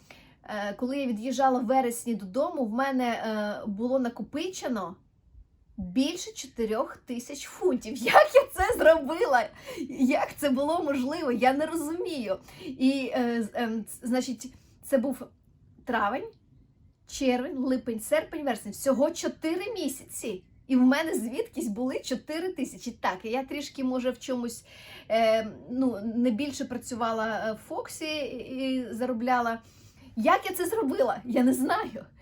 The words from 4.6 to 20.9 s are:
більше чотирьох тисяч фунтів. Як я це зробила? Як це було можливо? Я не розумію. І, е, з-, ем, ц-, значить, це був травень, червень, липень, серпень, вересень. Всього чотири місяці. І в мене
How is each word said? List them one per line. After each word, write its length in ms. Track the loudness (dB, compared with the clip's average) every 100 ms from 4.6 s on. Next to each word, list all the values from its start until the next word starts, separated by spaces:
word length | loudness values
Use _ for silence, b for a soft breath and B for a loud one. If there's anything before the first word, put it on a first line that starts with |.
| -4 -4 -6 -10 _ _ _ -20 -20 _ _ -10
більше 560 | -4 0 0 -2 -8
чотирьох 640 | -12 -12 -4 -2 0 -2 -6
тисяч 480 | -10 -10 -10 -12
фунтів. 520 | -14 -2 0 0 -2 -4
Як 340 | 6 8 8
я 80 | 6 4
це 240 | 2 0 4
зробила? 680 | 6 6 4 0 4 4 2 -6 B -10 -8 0
Як 380 | 2 2 0 -2
це 140 | 0
було 320 | 2 2 0
можливо? 500 | 0 0 -2 -2 -2
Я 200 | 2 4
не 140 | 4 0
розумію. 720 | -4 -4 -4 -4 -4 -4 -6 B B
І, 460 | -12 B 2 2 0
е, 280 | 0 0 0
з-, 80 | -2
ем, 300 | -2 -2 -4
ц-, 220 | -6 -8 -2
значить, 480 | 0 -2 -6 -10 B B B
це 140 | 0 0
був 240 | 0 -4 -10 _ _ _ _ -16
травень, 440 | -4 0 0 0 -6 -14 _ -20 _ _ -20 _ -14
червень, 520 | -2 2 2 0 -2
липень, 420 | 0 0 -2 -6
серпень, 440 | 0 0 0 -4
вересень. 280 | -2 -2 -4
Всього 380 | -4 0 4 2
чотири 640 | 2 -6 -4 -2 -2 -4
місяці. 720 | -4 -4 -6 -12 -10 -8 -8 -12 _ 2
І 80 | 6
в 40 |
мене 340 | 6